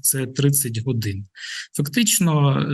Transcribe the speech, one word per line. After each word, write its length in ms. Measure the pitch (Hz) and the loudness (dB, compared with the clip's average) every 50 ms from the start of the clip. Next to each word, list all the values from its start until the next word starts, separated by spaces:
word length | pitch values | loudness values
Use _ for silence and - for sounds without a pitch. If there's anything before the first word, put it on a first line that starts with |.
| - | -4
це 240 | - - 135 131 | -2 -2 -2 -4
тридцять 580 | 127 131 - 139 143 139 139 - 120 113 110 113 | -4 -4 0 2 2 2 2 0 -2 -4 -4 -2
годин. 420 | 131 123 113 107 104 98 98 101 - _ - - - - - - - _ | -2 -2 -2 -2 -4 -6 -8 -10 -12 _ -16 -14 -12 -12 -12 -14 -10 _
Фактично, 880 | - 147 143 - 240 233 202 - - 180 165 156 151 143 139 135 139 143 147 | -4 -4 -2 0 0 2 2 4 4 4 4 4 4 4 4 4 2 0 0